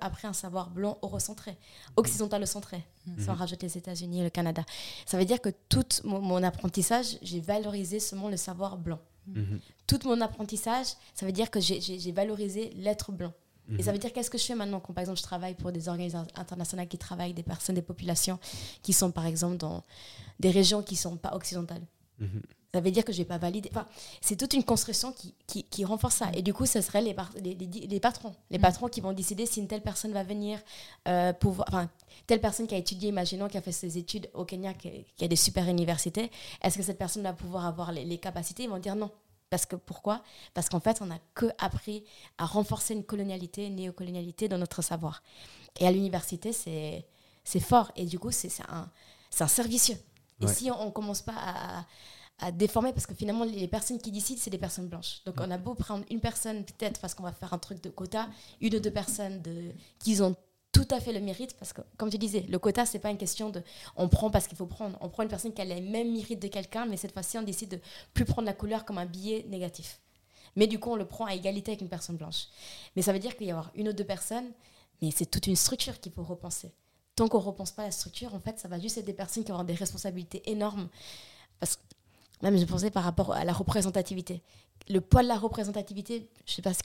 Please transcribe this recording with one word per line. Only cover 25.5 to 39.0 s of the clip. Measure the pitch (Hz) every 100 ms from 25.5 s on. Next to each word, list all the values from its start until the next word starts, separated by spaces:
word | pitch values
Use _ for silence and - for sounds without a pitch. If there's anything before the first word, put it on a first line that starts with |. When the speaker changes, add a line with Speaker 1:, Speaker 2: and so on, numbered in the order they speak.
| 202
Speaker 1:
qui | - -
renforce | 190 214 247 -
ça. | 196
Et | 175
du | 185
coup, | 202 262
ce | 214
serait | - 202
les | 226
par-, | 190 180 -
les, | 180
les, | 180 180
les | 202 190 196
patrons. | 233 - 220 - _
Les | 180
Speaker 2:
Mm. |
Speaker 1:
patrons | 185 180 240
qui | 240
vont | 190
décider | 190 185 202 233
si | 220
une | 196
telle | 214
personne | 214 185 220
va | 196
venir, | 185 208 208 208 - - - - -
euh, | 180 180
pouvoir, | 180 202 185 -
enfin, | 185 175 - - - -
telle | 220
personne | 220 214 226
qui |
a | 190
étudié, | 180 185 208
imaginons, | 196 180 185 202
qui | 202
a |
fait | 180
ses | 170 175 170
études | 170 202 185
au | -
Kenya, | 175 185 190
qui, | 190 170 135 - -
qui |
a | 170
des | 165
super | - 185 180
universités, | 175 170 160 175 208 233 - - -
est-ce | 175 196
que |
cette | 190 175
personne | 180 214
va | 196
pouvoir | 175 175 180 175
avoir | 160 175
les, | 160
les | 165 170
capacités ? | 190 175 165 -
Ils | 247
vont | 185
dire | 190
non. | 208